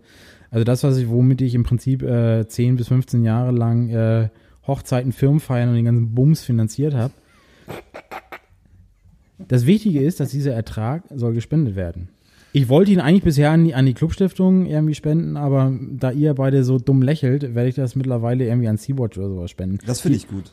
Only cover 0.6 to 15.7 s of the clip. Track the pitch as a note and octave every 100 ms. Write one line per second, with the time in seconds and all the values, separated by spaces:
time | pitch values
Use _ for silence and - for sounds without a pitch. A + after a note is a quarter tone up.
0.6 | A#2 B2+ D3 C3 A#2+ A#2+ B2+ C3 C3 A#2+
1.6 | A#2 A#2 C3 C3 C3 A#2+ A#2 A2+ A2 -
2.6 | A#2+ B2+ A#2 B2+ - A#2+ A2+ A2+ B2+ B2
3.6 | A#2 A#2 A#2+ A2+ A2+ A2+ A2 _ _ _
4.6 | - C#3 - B2+ B2+ - C#3 D3+ - B2
5.6 | A#2+ A#2 A#2 A#2 A#2 A#2 C#3 D#3+ - A#2
6.6 | A2 - D3+ C3 B2+ - _ _ _ _
7.6 | - - - - - - - - _ _
8.6 | _ - _ _ _ _ _ - F#3+ B2
9.6 | A#2+ G#3+ G#3+ D3 C#3+ F3+ C3 C3+ C#3 A2+
10.6 | - - A2 D#3+ - C#3 A#2 A#2 - D#3
11.6 | C3 F#2+ F2 F2+ F2 _ _ _ _ C#3+
12.6 | A#2+ C#3+ G3 F3+ C#3 F#3+ F3 C#3 D3 E3
13.6 | E3 C3 C3+ A#2+ E3 - F#3+ - F#3 F#3
14.6 | F3+ D3+ D#3 D3 D3+ D#3+ D#3 D3 C#3+ C3+
15.6 | C3